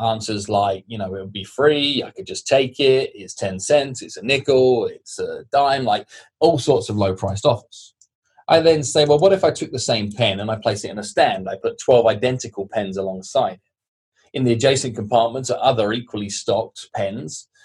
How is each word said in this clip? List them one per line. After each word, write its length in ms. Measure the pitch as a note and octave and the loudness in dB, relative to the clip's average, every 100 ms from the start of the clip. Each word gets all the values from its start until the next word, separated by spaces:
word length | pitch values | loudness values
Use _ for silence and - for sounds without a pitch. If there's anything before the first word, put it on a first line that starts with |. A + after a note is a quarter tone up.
answers 480 | A2+ A2+ A2 G#2 G2+ | -2 -2 -4 -8 -2
like, 340 | G2+ G2+ F#2+ G2+ | 0 0 -2 -8
you 100 | A2 | -10
know, 160 | F#2+ F#2+ | -8 -8
"It 60 | |
would 100 | F#2+ | -10
be 120 | G2+ F#2+ | -12 -14
free, 580 | - D3 D3 C#3+ C3 | 2 2 4 0 -2
I 80 | F2+ | -6
could 140 | - F#2+ | -12 -12
just 200 | F#2 - | -10 0
take 340 | C#3 B2+ - | 2 2 2
it, 300 | C3+ C3 - G#2 | 4 4 0 -8
it's 180 | F#2 - | -18 -8
ten 240 | G2+ F#2 | -6 -6
cents, 400 | - D3 C#3 A#2+ | 0 0 0 -8
it's 160 | - F#2 | -14 -12
a 40 | |
nickel, 640 | G#2+ C#3 - C3 B2+ A#2+ F#2+ | -2 -2 2 4 4 4 0
it's 300 | - - - | -6 -18 -10
a 260 | F2+ D#2 - | -8 -8 -2
dime," 320 | C#3+ C#3 C3+ B2 | 0 2 0 0
like, 240 | G#2 - - - - | -2 -2 -20 -20 0
all 180 | E3 D#3 | 2 2
sorts 300 | - B2 - | 2 0 2
of 80 | G#2 | 0
low-priced 480 | G2 F#2 G2 G2 D3 | 0 0 -4 0 0
offers. 480 | A2+ _ - - _ _ _ _ _ - | 0 _ -20 -20 _ _ _ _ _ 2
I 120 | E3 | 4
then 240 | E3 D#3 | 6 4
say, 220 | B2+ D#3 D3 | 2 2 4
"Well, 140 | D3 | 6
what 140 | F#3+ | 6
if 100 | F#3+ | 4
I 80 | D#3+ | 2
took 200 | - - | -2 -8
the 80 | - | -6
same 320 | - A2+ G#2 | -2 -2 -2
pen 280 | G#2+ A2 F#2+ | 0 0 0
and 120 | G#2+ | -4
I 40 | A2 | -4
place 260 | A#2 G2+ | -2 -4
it 80 | G2+ | -8
in 80 | G2+ | -10
a 40 | |
stand? 440 | G2+ - C#3+ F#2+ F#2+ | -6 2 2 2 -6
I 60 | F#2+ | -6
put 220 | - - | -6 -4
twelve 260 | - B2 A2+ | 4 6 6
identical 600 | G#2 B2+ B2+ A2+ - G2 | 2 0 -2 -8 -10 -6
pens 300 | A2 G2+ F#2+ | -6 -6 -6
alongside 560 | G2 F#2+ F#2 C3+ A#2+ F#2 | -6 -8 -4 -2 -2 -6
it. 40 | _ _ _ _ _ _ _ C3+ | _ _ _ _ _ _ _ -2
In 60 | |
the 100 | B2+ | 0
adjacent 420 | A#2 C3+ C3+ B2+ A2+ | 2 2 2 -2 -8
compartments 540 | G#2 A#2+ A#2 B2+ B2+ | 0 2 2 -2 -6
are 140 | - | 0
other 300 | B2+ A2+ G#2 | 0 2 0
equally 360 | A#2+ A#2+ G#2 G2+ | -2 -6 -10 -8
stocked 600 | - - G2+ - - - A2 | -8 -4 -2 -4 -12 -14 -6
pens 520 | G2 A2+ D#3 - - _ | -6 -6 -12 -14 -20 _